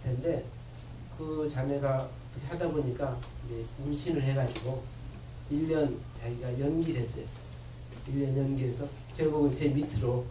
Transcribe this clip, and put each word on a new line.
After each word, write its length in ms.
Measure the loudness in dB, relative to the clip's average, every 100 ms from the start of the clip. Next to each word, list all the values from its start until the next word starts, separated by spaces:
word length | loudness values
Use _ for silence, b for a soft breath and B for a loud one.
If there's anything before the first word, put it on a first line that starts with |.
텐데, 420 | 0 0 2 2 -2 -10 -12 -12 -12 -12 -12 -8
그 320 | -4 0 0
자매가 440 | 0 2 2 4 2
어떻게 520 | 0 -6 -10 -8 -6
하다 220 | -2 0
보니까 460 | 2 0 0 -2 -2 -6 -8 -6
이제 180 | -6 -6 -6 -4
임신을 360 | -2 2 2
해가지고 600 | 4 4 2 0 -2 -4 -6 -10 -10 -10 -12 -12 -2
일 160 | 0 4
년 320 | 4 4 0 -6 -6
자기가 400 | -4 -4 -2 0
연기를 420 | 2 4 2 2
했어요. 220 | 0 -4 -8 -10 -12 -12 -12 -12 -12 -10 -2
일 120 | 0
년 180 | 2 4
연기해서 480 | 2 2 0 0 -4 -8 -10 2
결국은 380 | 4 6 4 6
제 140 | 4
밑으로 560 | 4 2 2 2 2 0